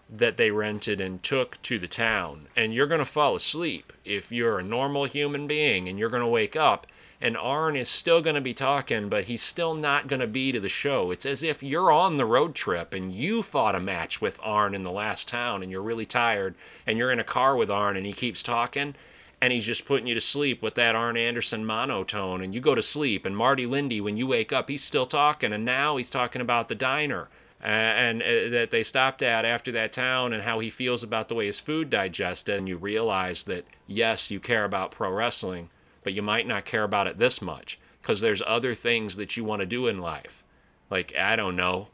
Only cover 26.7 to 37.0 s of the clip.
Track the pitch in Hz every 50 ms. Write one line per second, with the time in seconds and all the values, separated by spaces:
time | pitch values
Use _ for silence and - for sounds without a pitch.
26.7 | 117 107 131 127 135 151 151 143 117 90 80 - - - - - _ _ - -
27.7 | 107 110 110 113 107 113 123 117 113 117 95 95 120 117 95 117 120 120 117 113
28.7 | - 117 110 - - 131 131 135 131 - 135 123 117 113 110 113 120 120 - 131
29.7 | 117 113 110 110 - 127 123 127 127 127 127 120 113 107 101 117 113 110 113 113
30.7 | - - 127 123 123 117 120 107 113 113 110 - 117 117 107 101 101 - - -
31.7 | 151 160 160 139 120 104 95 95 85 - 98 90 90 - - - 101 98 95 95
32.7 | 90 85 87 101 104 110 117 113 98 95 92 90 87 - - 101 95 90 - -
33.7 | - - _ - 98 107 113 113 110 - - - 104 95 - - 120 110 104 101
34.7 | 101 95 95 - - - 110 95 92 101 117 120 120 - - 95 92 87 85 82
35.7 | _ _ _ _ _ _ _ 101 95 104 101 104 107 117 101 117 113 101 - -
36.7 | - 110 107 98 104 101